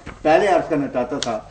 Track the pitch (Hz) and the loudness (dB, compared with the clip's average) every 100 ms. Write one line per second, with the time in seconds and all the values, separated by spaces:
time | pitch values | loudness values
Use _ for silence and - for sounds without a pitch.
0 | - - 151 165 202 170 - 151 135 127 | -18 -4 2 4 4 2 0 -2 -2 -4
1 | 123 143 123 107 - | -4 -4 -4 -6 -8